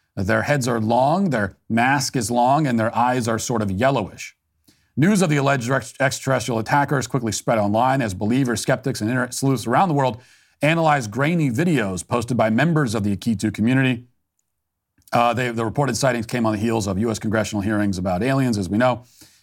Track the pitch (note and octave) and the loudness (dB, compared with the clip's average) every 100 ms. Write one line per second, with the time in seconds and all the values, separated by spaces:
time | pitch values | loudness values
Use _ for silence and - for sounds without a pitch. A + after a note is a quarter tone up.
0 | _ - G2 A2+ A2 D3 B2 A#2 G#2+ A#2+ | _ -6 0 0 0 0 0 -2 0 2
1 | C3+ D#3+ G3 B2 G2 - - A2+ B2 C#3+ | 2 2 0 0 -2 -6 -4 0 2 2
2 | C3+ C3 A2 A#2+ B2 C#3+ D3 A#2 A2 A2 | -2 -4 -2 0 2 2 2 0 0 0
3 | B2 B2+ A#2 A2+ - A#2 G#2 F#2 C3 C3+ | 0 0 -2 -2 -2 -2 -2 0 2 2
4 | F2 - - - _ _ _ _ _ - | -2 -8 -18 -20 _ _ _ _ _ 0
5 | E3 G#3+ F3+ D3 C#3 C#3 A2+ C3+ - - | 2 4 2 2 2 0 0 -2 -4 -2
6 | C3+ - - C3 - A2+ A2 C#3 C#3 C#3+ | -2 0 -2 -2 0 -4 0 0 2 0
7 | A2+ C3+ A2+ - - A#2 G#2 G#2+ B2+ C3+ | -2 -2 -2 -4 0 0 2 2 2 0
8 | A2 F2+ G#2 B2+ B2+ A2 - B2+ C#3 B2+ | -2 -2 0 0 0 -2 -2 -2 -2 -4
9 | G#2+ B2+ B2 - C3+ B2+ A2+ C3 F#3+ C#3+ | -2 -2 -4 -2 -2 0 0 2 2 2
10 | C3 A#2 - _ _ _ C#3+ E3 D#3+ C#3+ | 0 -2 -10 _ _ _ 0 2 2 2
11 | A2 G#2+ D3 F3 C#3+ A#2 F3+ C#3+ G2+ F2+ | 0 -2 0 2 0 0 2 2 0 -4
12 | - A#2+ A#2 A#2+ A2 A2+ D#3 D#3 C3 A2+ | -4 -2 0 0 2 2 2 2 0 0
13 | G#2 G2 A#2 G#2+ A2 F#2+ A2 C3 C3 A#2 | -2 -2 -2 -2 -2 0 2 2 2 -2
14 | - _ _ _ _ _ _ _ _ _ | -8 _ _ _ _ _ _ _ _ _
15 | _ A#2+ A#2+ A#2+ B2+ A2+ A2+ C#3+ C#3 A#2 | _ 0 2 2 -2 -2 -4 -2 -2 0
16 | C3+ A#2+ A2+ B2 A2+ G#2+ A#2 A2+ G2+ F#2+ | 0 0 -2 -2 0 0 0 0 0 -2
17 | A#2 G#2+ A2 G#2+ G2+ G#2+ G2 G#2+ G2+ F#2 | -2 -2 -2 -2 -2 -2 -2 0 0 -2
18 | F#2+ F2+ B2 C3+ B2+ G2+ F2+ G2+ B2+ A#2+ | -2 0 0 0 0 0 -2 0 0 0
19 | - _ - _ | -8 _ -20 _